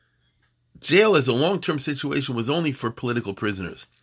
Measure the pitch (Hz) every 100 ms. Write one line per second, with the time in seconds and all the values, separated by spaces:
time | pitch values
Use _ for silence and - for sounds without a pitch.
0 | _ _ _ _ _ _ _ - - 175
1 | 214 165 127 120 160 185 - 151 151 139
2 | 143 147 135 120 113 160 160 131 120 -
3 | 120 120 101 95 107 95 87 - - _